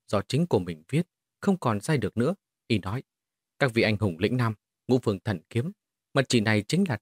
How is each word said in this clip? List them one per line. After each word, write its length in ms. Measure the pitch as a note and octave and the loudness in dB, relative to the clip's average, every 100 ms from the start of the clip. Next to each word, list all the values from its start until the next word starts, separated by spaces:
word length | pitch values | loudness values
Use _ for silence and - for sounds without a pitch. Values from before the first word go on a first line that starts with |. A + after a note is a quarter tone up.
| - | -4
do 160 | G2+ | -4
chính 240 | - C#3 F3 | 0 -2 0
của 120 | A2 | 0
mình 240 | F2 D#2 - | -2 -8 -4
viết, 180 | D3+ - _ _ _ | -4 -4 _ _ _
không 180 | - F#3 | -2 0
còn 220 | B2+ G#2 | 0 -2
sai 180 | - D3 | 0 -2
được 180 | G2 A2 | 0 0
nữa. 180 | C3 G3 _ _ - | -2 -2 _ _ -2
Y 120 | G#2+ | -2
nói, 240 | F#2 B2 - _ _ _ _ _ | -2 -8 -10 _ _ _ _ _
các 120 | C3+ | 0
vị 80 | A2+ | 2
anh 140 | G2+ G#2 | 2 2
hùng 220 | G2+ D#2+ | -2 0
lĩnh 180 | G2+ B2+ | 0 0
Nam, 180 | A#2 G#2+ _ _ - | -2 -4 _ _ -2
Ngũ 100 | B2+ | 0
Phương 160 | A#2+ G2 | 0 -4
Thần 200 | - F2 - | -4 -6 -4
Kiếm, 220 | A2+ D#3 - _ _ _ | -4 -4 -10 _ _ _
mật 100 | C#3 - | -2 2
chỉ 120 | A#2+ | 2
này 220 | G#2+ G#2+ | 4 0
chính 220 | - D#3+ F#3+ | 0 0 0
là 100 | A2 | -2